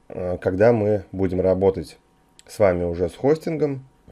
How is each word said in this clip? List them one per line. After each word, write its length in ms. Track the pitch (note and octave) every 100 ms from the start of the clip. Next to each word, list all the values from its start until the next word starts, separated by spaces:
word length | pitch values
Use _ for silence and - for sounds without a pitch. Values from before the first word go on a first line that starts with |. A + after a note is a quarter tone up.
| _
э, 300 | - F2+ F2+
когда 320 | G2 F#2 A2+
мы 320 | A#2 G#2 G#2 -
будем 300 | F#2+ F#2+ F#2
работать 560 | F#2 F#2 F#2+ F2+ D#2 - _ _ _ _ _
с 120 | -
вами 260 | G2 F2+
уже 260 | F2 E2+ F2
с 40 |
хостингом. 720 | - C3+ D#3 E3+ D#3 D3 C3+ - _ _